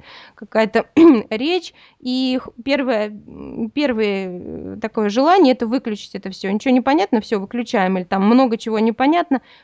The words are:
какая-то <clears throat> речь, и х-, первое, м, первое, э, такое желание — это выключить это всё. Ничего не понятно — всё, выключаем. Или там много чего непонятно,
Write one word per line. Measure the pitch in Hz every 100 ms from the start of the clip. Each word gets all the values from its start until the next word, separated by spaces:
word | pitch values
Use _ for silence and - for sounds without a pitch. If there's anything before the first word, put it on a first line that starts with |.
| - - - -
какая-то | 214 220 220 226 - -
<clears throat> | 330 240 -
речь, | 220 285 359 349 - _ _
и | 247 254 262 254
х-, | - - 247
первое, | 294 254 220 208
м, | 208 - 76 69 - 220 285
первое, | 285 220 214 196 185 180 - 156 180 196
э, |
такое | 220 - 208
желание — | 208 285 392 285 247
это | 233
выключить | 254 240 208 - 190
это | 196
всё. | 185 190
Ничего | 208 269
не | 254
понятно — | 254 302 392 226
всё, | - 208
выключаем. | 190 240 226 220 185 190
Или | 175
там | 196 196
много | 247 262 220
чего | - 220
непонятно, | 226 220 269 339 339 269 - _